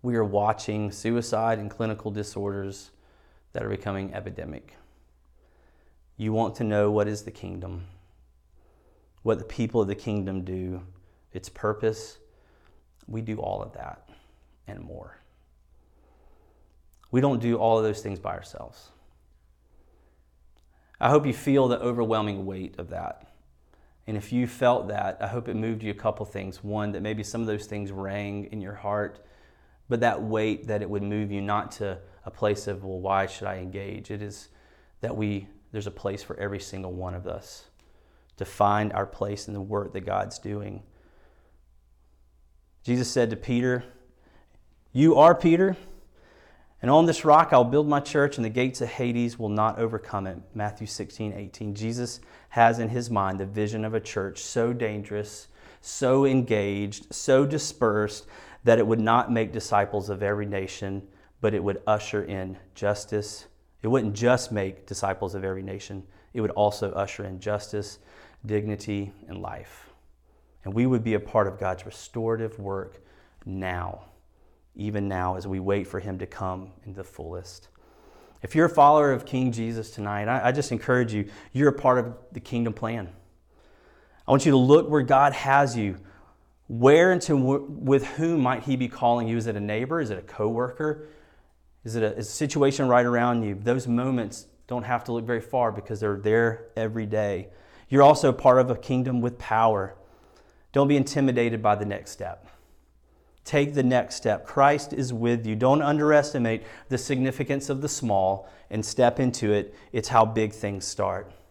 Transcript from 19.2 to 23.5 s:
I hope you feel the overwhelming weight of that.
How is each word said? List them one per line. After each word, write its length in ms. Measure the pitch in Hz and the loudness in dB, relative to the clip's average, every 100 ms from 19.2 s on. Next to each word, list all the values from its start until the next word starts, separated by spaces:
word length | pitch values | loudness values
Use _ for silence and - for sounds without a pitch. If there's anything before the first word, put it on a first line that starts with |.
| _ _ _ _ _ _ _ _ _ _ _ _ _ _ _ _ _ _ | _ _ _ _ _ _ _ _ _ _ _ _ _ _ _ _ _ _
I 100 | 123 | 4
hope 160 | 151 143 | 4 2
you 80 | |
feel 340 | - - 139 127 | -2 2 4 4
the 120 | 120 | 2
overwhelming 680 | 120 120 113 110 107 98 95 | 0 0 0 0 -2 -4 -8
weight 340 | 95 95 - | -8 -10 -12
of 100 | 87 | -10
that. 440 | 85 85 - - _ _ | -8 -10 -12 -20 _ _